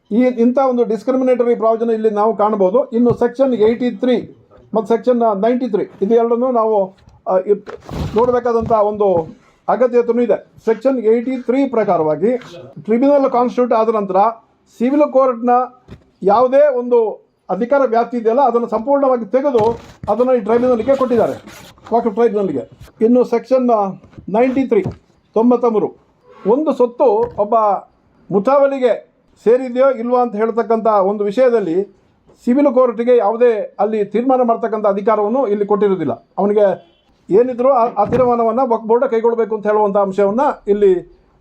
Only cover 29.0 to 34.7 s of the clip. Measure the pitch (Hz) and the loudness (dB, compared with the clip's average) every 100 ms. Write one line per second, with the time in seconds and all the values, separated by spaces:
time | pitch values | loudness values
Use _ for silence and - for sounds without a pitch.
29 | - _ _ _ 208 254 262 240 269 233 | -6 _ _ _ 2 2 0 0 0 0
30 | 240 247 240 208 226 220 220 226 220 208 | -2 0 -2 -2 -4 -2 -2 0 2 2
31 | 190 208 208 202 254 233 180 175 202 _ | 0 -2 -4 0 2 2 0 -4 -4 _
32 | _ _ _ _ 240 262 294 247 247 220 | _ _ _ _ -2 2 2 2 0 0
33 | 240 240 202 226 240 214 180 - 208 214 | 0 2 2 2 2 0 -4 -4 -2 -2
34 | 202 220 262 254 240 226 226 | -2 -2 0 2 2 0 -4